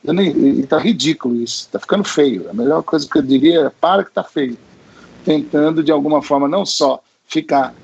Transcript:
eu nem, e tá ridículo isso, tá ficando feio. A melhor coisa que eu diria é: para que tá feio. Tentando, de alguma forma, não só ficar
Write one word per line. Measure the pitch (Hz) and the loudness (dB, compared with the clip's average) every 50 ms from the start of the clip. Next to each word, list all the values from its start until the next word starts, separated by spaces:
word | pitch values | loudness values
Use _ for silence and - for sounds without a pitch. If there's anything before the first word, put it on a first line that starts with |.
| _ | _
eu | - 160 | -2 0
nem, | 185 202 170 143 - 131 139 139 127 | 2 0 0 2 2 2 2 2 2
e | 135 | 0
tá | - 160 | 0 0
ridículo | 156 - 208 226 151 123 156 156 - - 127 120 117 | 0 2 0 -2 0 0 -2 -2 -2 -2 -4 -2 -2
isso, | 120 120 - - - _ | -4 -6 -8 -12 -12 _
tá | - 101 | -10 -10
ficando | - - - - 196 | -4 -2 -2 -2 -2
feio. | - - - 147 139 113 92 85 - | -2 0 2 2 2 0 -4 -8 -8
A | 92 | -6
melhor | 107 117 135 156 165 165 | -2 0 0 0 0 -2
coisa | - - 160 147 | -2 -4 -4 -4
que | - - | -2 -2
eu | 156 | -2
diria | 139 131 135 135 135 165 170 165 | 0 2 2 4 4 4 4 4
é: | 147 131 | 0 0
para | - _ - 165 190 202 185 | -2 _ 0 2 2 2 0
que | - | -2
tá | _ 196 185 | _ -6 -6
feio. | - _ 160 139 127 117 - - - - - - - - - - - - - - | -4 _ -4 -4 -4 -6 -12 -16 -20 -20 -20 -20 -20 -20 -20 -20 -20 -20 -8 -2
Tentando, | - 156 151 143 - - 147 151 156 160 160 156 | 0 0 0 0 -2 0 2 2 2 2 0 2
de | 147 | 2
alguma | 160 147 143 151 151 147 | 2 2 2 0 0 0
forma, | 135 - 147 139 143 | 0 0 0 0 0
não | 143 160 196 147 | 0 0 -2 -2
só | - - - 151 135 131 - _ _ _ _ _ | -2 -2 0 0 0 0 -2 _ _ _ _ _
ficar | _ - 160 151 - 151 139 131 123 - - | _ -6 -6 -2 0 0 0 0 -2 -6 -18